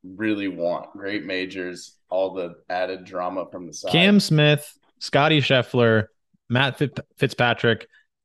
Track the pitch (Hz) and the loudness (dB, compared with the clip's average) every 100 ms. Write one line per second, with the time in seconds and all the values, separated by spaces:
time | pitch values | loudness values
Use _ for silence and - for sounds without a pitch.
0 | 92 92 110 104 98 87 85 82 - 101 | -20 -6 -2 -2 -4 -4 -4 -4 -8 -12
1 | 98 104 95 92 92 95 90 87 - _ | -8 -6 -6 -6 -6 -8 -10 -10 -16 _
2 | _ 92 95 92 87 85 - 90 92 92 | _ -2 -2 -4 -8 -10 -8 -4 -4 -6
3 | 90 92 90 92 87 92 85 - - 160 | -10 -6 -6 -6 -8 -12 -14 -12 -2 2
4 | 190 208 - 156 151 147 - - _ _ | 4 4 4 4 4 2 -2 -20 _ _
5 | - 139 151 156 131 135 117 127 117 110 | -2 2 4 2 4 2 2 2 4 4
6 | 104 _ _ _ - 120 135 - 139 - | 0 _ _ _ -2 0 0 0 -4 -4
7 | - _ 139 - 120 113 117 110 - _ | -14 _ -2 2 0 2 2 0 -4 _
8 | _ _ | _ _